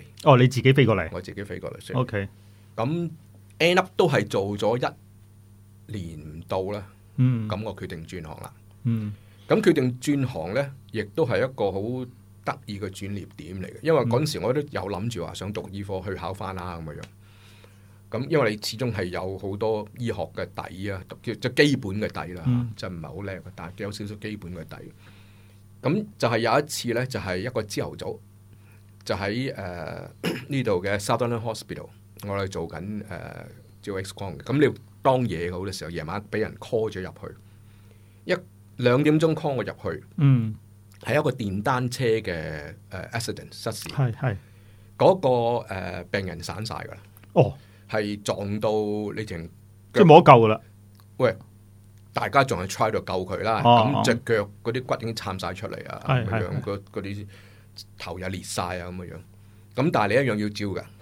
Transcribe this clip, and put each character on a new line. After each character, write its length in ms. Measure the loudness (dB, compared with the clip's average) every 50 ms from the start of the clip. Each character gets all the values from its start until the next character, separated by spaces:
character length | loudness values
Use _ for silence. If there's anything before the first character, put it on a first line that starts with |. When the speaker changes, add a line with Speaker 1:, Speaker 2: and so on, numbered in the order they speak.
| -16 -18 -10 2 6
Speaker 1:
哦， 120 | 8 8
你 100 | 10 8 6
自 100 | 4 4
己 120 | 4 6 6
飛 120 | 8 6
過 80 | 6 4
嚟？ 120 | 2 0 -4 -6
Speaker 2:
我 80 | -8
自 100 | -8 -8 -10
己 80 | -10 -8
飛 140 | -8 -8 -8
過 120 | -8 -10
嚟 80 | -10 -12
雪 140 | -12 -4 -2
梨。 60 | -2
Speaker 1:
OK。 280 | -2 0 -2 -4 -4 -6 -10 -18 -20 -20 -20 -20 -20 -14 -6
Speaker 2:
咁 340 | -4 -2 -2 -2 -4 -4 -8 -8 -12 -20 -20 -20 -20 -20 -14 -2 2
end 180 | 4 4 4
up 120 | 4 2 0 2
都 140 | 2 4 4
係 180 | 4 2 2
做 300 | 2 0 -2 0 0 -2
咗 180 | 0 0 2 2
一 1160 | 2 -2 -4 -6 -8 -20 -20 -20 -20 -20 -20 -20 -20 -20 -20 -20 -20 -20 -20 -20 -20 -16 -10 -10
年 220 | -8 -8 -8 -12 -12
唔 220 | -14 -14 -14 -14 -8
到 140 | -4 -2 -2 -2
啦。 220 | -2 -6 -8 -8 -12 -18 -20 -20 -8 0
Speaker 1:
嗯。 320 | 2 4 4 4 2 -2
Speaker 2:
咁 160 | -4 -4 -4 -6
我 100 | -8 -8
決 120 | -8 -10
定 160 | -10 -10 -10 -10
轉 160 | -10 -10 -10 -10
行 140 | -10 -12 -12
啦。 120 | -12 -14 -14 -18 -20 -20 -16 -6 -2
Speaker 1:
嗯。 300 | -2 -2 -2 -4 -6 -8 -10 -16 -20 -20 -12 0
Speaker 2:
咁 140 | 2 2 4
決 100 | 6 4 4
定 240 | 4 2 0 -2 -2
轉 240 | -2 0 0 0 0
行 280 | -2 -4 -6 -6 -2 -2
呢， 200 | -2 -2 -4 -8 -16 -16 -8
亦 120 | -6 -6 -6
都 220 | -4 -2 0 0
係 120 | 2 2
一 160 | 0 0 0 -2
個 160 | -2 -2 0
好 80 | 0 -2 -4 -4 -4 -6 -8 -10 -12 -20 -20 -20 -20 -10 -8
得 160 | -8 -8 -8 -8
意 140 | -10 -8 -8
嘅 100 | -8 -8
轉 180 | -8 -8 -8 -8
捩 140 | -6 -8 -10 -12 -14
點 240 | -16 -14 -10 -8 -8
嚟 40 | -10
嘅， 80 | -10 -10 -6
因 120 | 0 2 2
為 80 | 4
嗰 180 | 4 4 2 2
陣 100 | 2 0
時 80 | -2 -2
我 120 | 0 0
都 80 | 0 0
有 220 | -2 -2 -6 -6
諗 280 | -4 -4 -4 -2 -4 -4
住 160 | -4 -4 -6
話 80 | -6 -8
想 200 | -8 -8 -6 -6
讀 160 | -8 -8 -8
醫 120 | -10 -10 -8
科 180 | -6 -6 -6 -4
去 80 | -6 -6
考 180 | -6 -6 -8 -8
返 200 | -6 -8 -8 -6
啦， 220 | -8 -8 -8 -8
咁 60 | -8 -10 -10
樣 80 | -10 -12
樣。 40 | -14 -16 -20 -20 -20 -20 -20 -20 -20 -20 -20 -20 -20 -20 -20 -20 -20 -20 -20 -20 -16 -8
咁 180 | -6 -6 -4
因 120 | 0 2 2
為 120 | 2 2
你 40 | 0 -2
始 140 | -6 -8 -6
終 140 | -4 -4 -4
係 140 | -2 -2 -4
有 320 | -4 -4 -4 -4 -6 -6
好 180 | -6 -6 -6 -4
多 320 | -2 0 0 0 -2 -4 -8 -10
醫 100 | -6 -6
學 200 | -4 -4 -4 -6 -6 -6
嘅 100 | -8 -8 -8 -8
底 340 | -10 -10 -10 -10 -8 -8 -6
啊， 100 | -6 -8 -10
讀-， 80 | -14 -16 -10 -8
即 100 | -8 -8
係 200 | -4 -4 -2 4 4 4
基 100 | 4 4
本 240 | 0 -2 -4 -4 -2
嘅 60 | -4 -4
底 240 | -4 -6 -8 -8 -8
啦， 100 | -2 0
Speaker 1:
嗯。 240 | 2 2 2 0 -2 -6
Speaker 2:
即 100 | -8 -8
係 40 | -8
唔 100 | -8 -8
係 80 | -10
好 140 | -10 -10 -10
叻， 200 | -8 -8 -10 -10 -12 -16 -14
但 140 | -14 -14 -14
係 20 | -10
有 140 | -8 -8 -8
少 140 | -8 -8 -10
少 100 | -10 -10
基 200 | -10 -10 -10 -10
本 160 | -10 -10 -12 -12
嘅 80 | -12 -12
底。 100 | -14 -14 -16 -16 -18 -20 -20 -20 -20 -20 -20 -20 -20 -20 -20 -20 -20 -20 -20 -20 -20 -14 -4
咁 240 | 0 0 0 0 -2 -4 -6
就 100 | 0 0
係 100 | 2 2 2
有 200 | 2 4 4 2
一 40 | 2
次 300 | 0 -6 -6 -4 -2 -2
呢， 120 | -2 -2
就 140 | -2 -4 -6
係 180 | -4 -2 -4
一 100 | -4 -4 -4
個 140 | -4 -4 -4
朝 260 | -4 -4 -4 -4 -6
頭 60 | -6
早， 240 | -8 -8 -10 -10 -10 -14 -20 -20 -20 -20 -20 -20 -20 -20 -20 -20 -20 -20 -20 -20 -14 -4
就 100 | -4 -2
喺， 380 | 0 0 0 0 0 -2 -4 -4
呃， 540 | -6 -8 -8 -6 -6 -8 -8 -8 -10 -12 -14 -12 -6 -4
<clears throat> 240 | -4 -4 -4 -6
呢 160 | -4 -2 0 2
度 200 | 2 2 2 2
嘅 140 | 0 -2 -2
Sutherland 420 | 0 0 0 2 2 0 0 -2
Hospital， 460 | -4 -4 -6 -8 -8 -10 -10 -12 -12 -16 -18 -20 -20 -20 -18 -12 -6
我 80 | -4 -2
哋 100 | -2 -2
做 200 | -2 -4 -4 -6
緊， 360 | -6 -6 -8 -8 -8 -8 -8 -8 -10
呃， 360 | -10 -12 -10 -12 -12 -14 -14 -16 -18 -20 -20 -20 -20 -14
照 120 | -10 -6 -6
X 180 | -6 -6 -8 -10
光 240 | -10 -10 -10 -10
嘅。 60 | -10 -4
咁 160 | 0 2 4 4 4
你 40 | 2 -2 -14 -20 -12 0
當 240 | 2 4 4 4 2
夜 220 | 0 -2 -2 -4 -4
好 80 | -4 -4
嘅 120 | -6 -6
時 120 | -8 -8 -8
候， 40 | -8
夜 140 | -8 -8 -6
晚 200 | -6 -8 -8 -8 -6
俾 100 | -4 -4
人 140 | -4 -4 -6
call 320 | -12 -8 -2 -2 -2 0 -2
咗 100 | -4 -6
入 80 | -8 -10
去， 260 | -12 -12 -14 -16 -16 -16 -20 -20 -20 -20 -20 -20 -20 -20 -20 -20 -20 -20 -20 -20 -20 -14 -4
一， 100 | -2 -2 -2 -4 -14 -20 -20 -20 -18 -6 2 4
兩 180 | 6 6 6 6
點 160 | 6 6 6
鐘 140 | 4 4 2
call 200 | 0 -2 -4 -2
我 100 | -2 -4
入 80 | -4
去， 320 | -6 -8 -6 -6 -6 -6 -10 -10 0
Speaker 1:
嗯。 360 | 4 6 8 8 6 4 0 -4 -8 -14 -20 -20 -20 -20 -20 -20 -12
Speaker 2:
係 180 | -4 0 0 2
一 40 | 2
個 80 | 0
電 300 | -2 -2 -4 -4 -4 -2 0
單 260 | 0 0 0 0 -2
車 140 | -2 0 2
嘅， 720 | 2 2 2 0 -2 -4 -4 -4 -6 -8 -8 -10 -12 -14 -16 -18 -14
呃， 180 | -12 -12 -10 -6
accident， 360 | -6 -6 -4 -6 -8 -10 -10 -16
失 200 | -14 -8 -8 -8
事。 140 | -8 -8 -10 -6
Speaker 1:
係， 220 | -2 0 0 0 0
係。 220 | -2 -2 -4 -4 -4 -8 -18 -20 -20 -20 -20 -20 -20 -20 -12 0
Speaker 2:
嗰 220 | 4 6 6 6 6
個， 100 | 4 2 2 2 2 0 0 -2 -4 -6 -8
呃， 300 | -6 -6 -6 -8 -8 -8 -4
病 160 | -4 -4 -2
人 160 | -4 -6 -8 -8
散 200 | -8 -8 -8 -8
晒 120 | -8 -8
㗎 140 | -8 -10 -12
啦。 60 | -14 -16 -20 -20 -20 -20 -10 0 4
Speaker 1:
哦。 240 | 6 6 6 4 -8 -16 -20 -20 -20 -12 -4
Speaker 2:
係 300 | -2 -2 -2 -2 -4 -4 -2
撞 360 | -4 -2 -2 -2 -4 -4 -2
到 100 | 0 0 0 0 0 0 -2 -4 -4 -6 -6
你 100 | -8 -8
成 240 | -8 -8 -10 -10 -12 -14 -20 -20 -20 -20 -20 -14 0 6
Speaker 1:
即 60 | 8
係 40 | 12
冇 180 | 12 12 12 12
得 80 | 12
救 80 | 12 12
㗎 80 | 10
啦。 140 | 6 4 2 -2 -16 -20 -20 -20 -20 -20 -20 -20 -14 -4
Speaker 2:
喂， 180 | 0 0 0 0 -2 -12 -20 -20 -20 -20 -20 -20 -20 -20 -20 -20 -20 -16 -6 -4
大 160 | -2 -2 4
家 140 | 4 4 4
仲 140 | 4 2 -2
係 60 | -2 -4
try 220 | -2 0 0 2
度 80 | 0 -2
救 140 | -2 -2 -4 -4 -2
佢 180 | -2 -4 -2 0
啦， 180 | 0 0 4 6
Speaker 1:
哦， 260 | 8 8 8 8 6 4 2 2
Speaker 2:
咁 20 |
隻 100 | 2 0 0 2
腳 240 | 0 2 2 0 -2 -8 -6 -4
嗰 80 | -4
啲 120 | -4 -2 -2
骨 120 | -2 -4
已 40 | -4 -4
經 80 | -6 -6
撐 240 | -6 -6 -6 -6 -4
晒 120 | -4 -6 -6
出 140 | -6 -8
嚟 220 | -10 -10 -10 -10 -10
啊， 120 | -12 -8 0
Speaker 1:
係， 180 | 2 2 2 2
Speaker 2:
咁 40 | 0
樣， 0 |
Speaker 1:
係， 140 | 0 -2 -2
係。 140 | -2 -4 -4
Speaker 2:
嗰， 200 | -4 -4 -6 -6 -8 -10 -10
嗰 80 | -8
啲 260 | -8 -8 -8 -10 -10 -14 -16 -20 -20 -20 -20 -20 -20 -20 -20 -20 -20 -20 -16
頭 220 | -14 -10 -10 -8 -8
又 80 | -6 -6
裂 120 | -6 -8 -8
晒 200 | -6 -4 -4 -2 -2 -4 -6
啊， 80 | -8 -8
咁 60 | -10 -10 -10
樣。 80 | -12 -14 -16 -16 -18 -20 -20 -20 -20 -20 -20 -20 -8 -2
咁 140 | 0 0 4
但 0 |
係 160 | 4 4 4 6
你 40 | 4
一 20 | 4 4 2
樣 40 | 0
要 140 | 0 -2 -4
照 160 | -4 -4 -4
㗎， 120 | -4 -4 -6 -8 -10 -14 -2